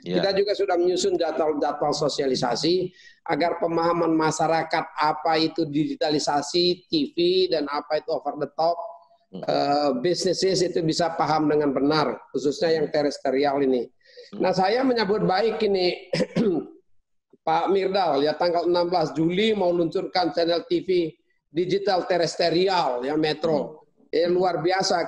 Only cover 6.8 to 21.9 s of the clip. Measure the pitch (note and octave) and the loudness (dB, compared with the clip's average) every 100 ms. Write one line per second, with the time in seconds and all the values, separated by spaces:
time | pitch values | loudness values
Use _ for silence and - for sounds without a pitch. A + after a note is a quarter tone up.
6.8 | - D#3+ C#3 - F3 F#3 F3+ D#3+ C#3+ D3 | -2 -2 -2 0 2 2 2 0 -2 -6
7.8 | - D#3 - D3 C#3+ D3 C#3+ - E3 E3+ | -2 -4 -2 -6 -4 -6 -8 -2 -2 -2
8.8 | - - _ _ _ F#3 - C#3+ C#3+ C#3+ | -8 -14 _ _ _ -10 -4 -2 0 0
9.8 | D3 B2+ E3+ F3 F#3 E3 F#3+ F3 F3 F#3 | 0 0 -2 0 -2 0 0 0 0 0
10.8 | D#3+ D#3 E3 - D3+ D#3 D3+ D3+ D3 C3+ | -2 0 -2 0 0 2 2 2 2 2
11.8 | C#3+ D#3 C3 G#2+ - C3+ C#3 C3+ E3+ D#3+ | 2 2 2 -2 -6 -2 -2 0 0 2
12.8 | D3 D3+ C#3+ C3+ C#3 C3 C#3+ C#3 C3+ B2+ | 0 0 0 -2 -2 2 2 2 2 0
13.8 | - _ _ - - G3+ F#3 F3 F#3+ A#3+ | -2 _ _ -20 -12 -2 0 2 2 2
14.8 | C4+ A#3 G3 G#3 F3 F#3 A3+ G#3+ G#3+ F#3+ | 2 2 0 0 2 2 0 0 0 2
15.8 | F3+ - - E3 - - A3+ D#3 - - | 0 -2 -4 -4 -2 0 0 0 -4 -16
16.8 | _ _ _ _ _ _ - E3 D#3+ F#3+ | _ _ _ _ _ _ -2 0 2 0
17.8 | F#3+ G3 F3 C#3 D3 D3+ F3+ E3+ E3+ F3 | 0 0 2 2 2 0 0 0 2 2
18.8 | F3 F3+ D#3 D#3 D#3+ F3+ A3 G#3 F3+ F3 | 2 0 0 0 0 2 2 2 2 2
19.8 | E3+ F#3+ F#3 F#3 E3+ - E3 E3+ E3 E3+ | 0 -2 -2 -2 0 0 0 0 0 -2
20.8 | E3+ F3+ D#3+ - _ _ _ D3 F3+ G3 | 0 0 -2 -8 _ _ _ -4 -2 -2
21.8 | G3 | 0